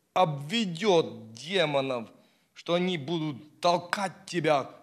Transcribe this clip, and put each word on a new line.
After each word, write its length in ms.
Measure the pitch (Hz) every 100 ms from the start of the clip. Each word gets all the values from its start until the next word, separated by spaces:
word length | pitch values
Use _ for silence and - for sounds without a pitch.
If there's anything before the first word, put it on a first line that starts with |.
| _
обведёт 1160 | 185 180 143 147 226 196 160 214 170 - - -
демонов, 760 | - 147 190 151 139 135 123 107 - _ _ _ -
что 180 | -
они 220 | 175 185 175
будут 640 | 135 170 156 117 - _
толкать 520 | 175 175 175 - 190 - -
тебя 380 | 175 160 143 120 -